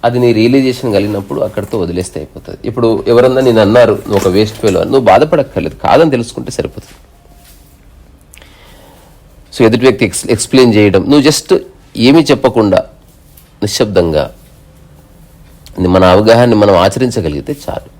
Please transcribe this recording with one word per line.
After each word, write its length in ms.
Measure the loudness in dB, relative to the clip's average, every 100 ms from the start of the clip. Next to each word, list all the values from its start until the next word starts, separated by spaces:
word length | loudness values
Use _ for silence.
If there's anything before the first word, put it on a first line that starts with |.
అది 140 | -2 0
నీ 140 | 0
రియలైజేషన్ 600 | 2 2 2 0 -4 -4
కలిగినప్పుడు 480 | -2 -2 -6 -6 -6
అక్కడితో 380 | -6 -6 -8 -6
వదిలేస్తే 420 | -6 -6 -8 -10
అయిపోతుంది. 380 | -14 -18 -20 -12
ఇప్పుడు 400 | -10 -4 -2 -2 0
ఎవరన్నా 340 | 2 2 2
నేను 200 | 2 2
అన్నారు 320 | 4 4 4
"నువ్వు 240 | 0 -2 -2
ఒక 120 | 0
వేస్ట్ 280 | 0 -2 -2
ఫెలో" 240 | -2 -2
అని, 100 | 0
నువ్వు 160 | 0 4
బాధపడక్కర్లేదు, 680 | 2 2 -2 -2 -6 -8
కాదని 360 | -6 0 2 2
తెలుసుకుంటే 400 | 0 -6 -10 -12
సరిపోతుంది. 480 | -8 -8 -10 -20 -20 _ _ _ _ -20 -20 _ _ _ -20 -20 -20 _ -20 -20 -20 -20 -20 -20 -20 -20 -20 _ -20 -20 0
So 80 | 0
ఎదుటి 200 | 2 0
వ్యక్తి 180 | 0
ఎక్స్-, 260 | -4 -6 -6
ఎక్స్‌ప్లెయిన్ 440 | -6 -2 2 2
చేయడం, 280 | 4 2 2
నువ్వు 280 | 2 2 2
just 280 | 0 -2 -2 -2 -20 _ -2
ఏమీ 260 | 2 2
చెప్పకుండా 560 | 2 0 0 0 2 0 -2 -14 _ _ _ -20 _ _
నిశ్శబ్దంగా 680 | -8 -4 -2 0 0 -2 -4 -10 -20 _ -20 -20 -20 -20 _ -20 -20 -20 -20 -20 -20 -6
మన 260 | 0 2
అవగాహనని 500 | 4 4 4 4 4
మనం 220 | 4 4 4
ఆచరించగలిగితే 760 | 2 0 -4 -2 -6 -8 -10
చాలు. 380 | -12 -10 -12 -14 -20